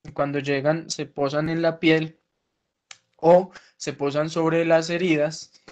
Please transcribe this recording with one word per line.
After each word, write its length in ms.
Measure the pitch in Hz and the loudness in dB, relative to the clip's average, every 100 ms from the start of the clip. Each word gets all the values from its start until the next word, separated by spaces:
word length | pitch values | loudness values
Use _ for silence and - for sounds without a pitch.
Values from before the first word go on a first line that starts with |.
y 80 | 156 | -16
cuando 260 | 151 143 143 | -6 -4 -4
llegan 500 | 135 139 143 160 165 | -2 -2 0 -2 -4
se 160 | - | -10
posan 460 | 143 - 139 147 160 | -10 -4 -4 -2 -4
en 100 | 165 | -2
la 180 | 165 160 | -2 0
piel 380 | 165 160 160 - _ _ _ _ _ _ _ - _ - | 2 2 0 -12 _ _ _ _ _ _ _ -20 _ 0
o 360 | 160 180 190 - _ - | 6 6 4 -10 _ -14
se 160 | - | -10
posan 380 | 139 143 147 156 | -4 -4 -2 -2
sobre 340 | 170 160 165 | 0 0 2
las 260 | 165 165 165 | 4 2 2
heridas, 640 | 170 185 151 151 160 - _ - | -2 0 0 0 -4 -16 _ -20